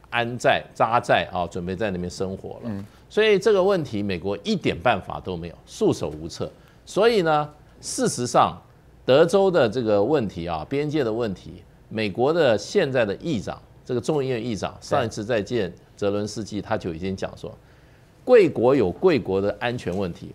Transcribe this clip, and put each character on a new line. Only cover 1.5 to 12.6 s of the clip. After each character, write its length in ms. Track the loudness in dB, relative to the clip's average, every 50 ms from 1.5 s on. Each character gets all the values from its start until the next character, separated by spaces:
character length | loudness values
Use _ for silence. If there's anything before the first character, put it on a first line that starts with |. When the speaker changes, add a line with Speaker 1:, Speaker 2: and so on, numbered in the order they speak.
| -6 -6 -6
Speaker 1:
备 100 | -6 -4
在 140 | -4 -4 -4
那 80 | -4 -4
边 100 | -6 -8
生 260 | -6 -6 -6 -6 -6
活 200 | -10 -12 -14 -14
了。 60 | -12 -10
Speaker 2:
嗯。 180 | -10 -10 -10 -12 -14 -20 -20 -20 -4
Speaker 1:
所 120 | 0 2
以 160 | 4 4 4 4
这 140 | 4 4
个 100 | 4 4
问 220 | 4 4 2 0 0
题， 180 | -2 -4 -4
美 160 | -2 -2 -4 -2
国 160 | -2 -4 -4 -4
一 140 | -2 -2 -2
点 180 | 0 0 -2 -2
办 240 | 0 0 0 0 0
法 220 | -2 -8 -12 -10
都 160 | -8 -8 -8
没 120 | -8 -8 -12
有， 60 | -14 -16 -20
束 260 | -20 -4 0 2 2
手 160 | 2 0 -4 -6 -8 -8
无 80 | -12
策。 240 | -12 -8 -8 -10 -10 -10 -18 -20 -20 _ -20 _
所 200 | -6 0 2 2
以 140 | 4 4 2
呢， 260 | 2 2 0 0 -2 -4 -10 -20 -20 -20 -20 -16
事 260 | -12 -10 -4 -2 -2 -2
实 180 | 0 -2 -4
上， 320 | 0 4 4 4 2 0 -8 -16 -20 -20 -20 _ -20 -20 -6 2
德 220 | 4 6 6 6
州 240 | 6 4 4 4 4
的 180 | 4 4 2 2
这 140 | 2 0
个 200 | 0 2 4 4
问 240 | 4 4 2 0 0
题 220 | -2 -6 -6 -6 -6
啊， 180 | -6 -6 -6
边 220 | -4 -4 -4 -2 -2
界 160 | -2 0 0
的 80 | 0
问 220 | 0 -2 -2 -4 -4
题， 280 | -8 -12 -18 -18 -18 -20 -20 -20 -20 -18 -10
美 180 | -4 -4 -4 -2
国 240 | 0 0 2 2
的 240 | 4 4 4 4 4
现 340 | 2